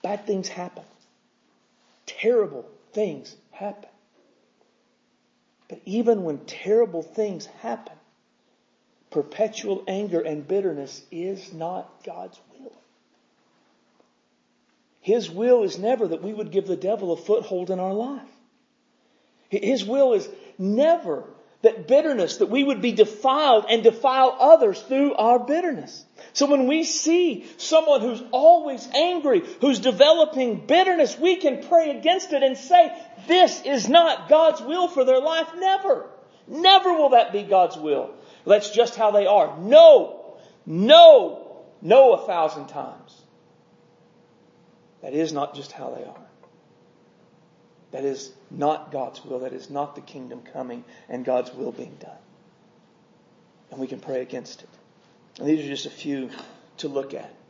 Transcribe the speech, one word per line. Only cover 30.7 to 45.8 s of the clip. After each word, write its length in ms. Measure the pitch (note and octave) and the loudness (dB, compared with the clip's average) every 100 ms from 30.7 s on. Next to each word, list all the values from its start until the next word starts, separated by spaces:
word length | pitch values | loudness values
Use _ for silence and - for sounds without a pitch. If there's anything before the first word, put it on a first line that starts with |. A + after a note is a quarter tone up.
| E4 F#4+ E4+ C4 - | 2 4 2 0 0
we 200 | E4+ F#4 | -2 0
can 260 | D#4 B3+ - | -2 -4 0
pray 280 | E4+ D#4 A#3+ | 0 0 -4
against 360 | D4+ F#4+ - | -2 -2 -2
it 100 | C#4+ | 0
and 140 | C4+ C4 | 0 -2
say, 360 | - F4 D#4 - - - - | 2 4 4 0 -20 -20 0
"This 340 | F4 F4 - | 4 4 2
is 260 | - C#4 G3+ | -4 -4 4
not 400 | E4 E4 B3 D#3+ | 4 4 -2 2
God's 320 | D4+ D#4+ - | 4 4 0
will 280 | A#3 F4 F4 | -6 -4 -2
for 160 | C#4 | 0
their 160 | C4 B3+ | 2 2
life." 340 | D4 D#4+ D#4+ E4 | 0 -4 -6 -4
Never. 540 | F#4+ G4 G4 B3+ - - _ _ - | -2 -2 -2 -4 -4 -20 _ _ -16
Never 460 | C#4+ F#4 F#4+ F#4+ | 0 4 4 4
will 160 | E4 C#4 | 0 4
that 220 | B3 - | 4 2
be 120 | G3+ | -6
God's 320 | G3 F#3+ E3+ D#3 | 0 2 2 -2
will. 340 | D#3 C#3 B2 - - - | -4 -4 -6 -16 -20 -16
That's 260 | - G#3 G#3 | 2 2 2
just 260 | A3+ A#3 - | 0 -2 0
how 160 | G#3+ | 0
they 140 | G3+ F#3+ | 2 2
are. 300 | G3+ D#3 D3+ | 2 2 -4
No. 760 | F#3+ D4 E4 C4 D3+ - - - - _ - | 4 10 10 10 4 -12 -20 -20 -20 _ -10
No. 960 | E3 G#3+ D#4+ E4+ C#4 E3+ - - - - _ | -4 6 10 12 10 6 -10 -18 -20 -20 _
No 320 | D#3+ B3 C4 | 4 6 6
a 120 | F3+ G#3 | 4 -2
thousand 420 | F3 D#3 D3+ C3+ | -2 -2 -6 -14
times. 540 | D3 B2+ - - _ _ _ _ _ _ _ _ _ _ _ _ _ _ _ _ _ _ _ | -14 -14 -18 -20 _ _ _ _ _ _ _ _ _ _ _ _ _ _ _ _ _ _ _
That 120 | - | -8
is 180 | C#3+ D#3+ | -6 -4
not 220 | D3 D3 | -6 -8
just 160 | C#3+ C3+ | -10 -20
how 200 | - | -16